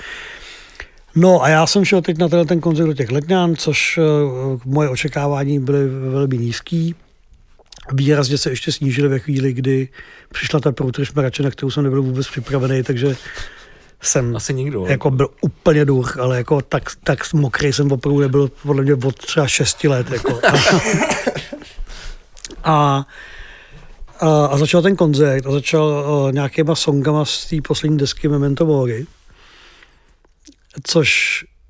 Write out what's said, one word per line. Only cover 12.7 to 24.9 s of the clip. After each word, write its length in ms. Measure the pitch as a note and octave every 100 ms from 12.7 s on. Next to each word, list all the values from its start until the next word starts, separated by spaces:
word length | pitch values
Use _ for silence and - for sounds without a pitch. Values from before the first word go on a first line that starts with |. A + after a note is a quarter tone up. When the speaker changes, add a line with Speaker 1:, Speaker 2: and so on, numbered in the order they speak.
| C3
Speaker 1:
takže 320 | B2 B2+ C#3 B2+ - - - - - - - _
jsem 340 | - D3 A#2+ A#2
Speaker 2:
Asi 180 | -
nikdo, 260 | C3+ C3+ B2
ale 120 | F#2
Speaker 1:
jako 200 | C3+ D3
byl 180 | C3 C#3 -
úplně 440 | F#3 - - D3+ C#3+
duch, 320 | C3+ B2 -
ale 200 | B2+ B2+
jako 240 | A#2+ D3+
tak, 220 | - C#3+ - -
tak 300 | - C#3 -
mokrý 400 | D#3+ C#3+ - D3
jsem 180 | C3+ C#3+
opravdu 280 | C3+ C#3+ C#3+
nebyl 320 | C#3 C#3 C#3 -
podle 200 | C#3+ C#3
mě 100 | C3+
od 220 | C#3 C3 A#2+
třeba 300 | - - C3+
šesti 400 | - C3 - D3+
let, 240 | C3 A#2+
jako. 280 | B2+ - A#2 -
<laughs> 40 | C#3+ - F3+ A3 G#3 D#4+ - - - - D4 - - - - - - - - - -
A, 420 | - D#3 D3 C#3 C#3 - - - - - - - - - - -
a, 260 | D#3+ D3+ D3
a 120 | C#3+
začal 240 | D3 F3
ten 140 | F3